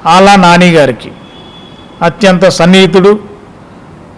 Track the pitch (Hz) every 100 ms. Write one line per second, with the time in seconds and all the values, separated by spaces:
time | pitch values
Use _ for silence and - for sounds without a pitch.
0 | 165 180 196 202 175 175 180 165 135 113
1 | - - - - - - - - - -
2 | 170 - 190 180 185 - 165 190 185 185
3 | 196 208 - - - - - - - -
4 | -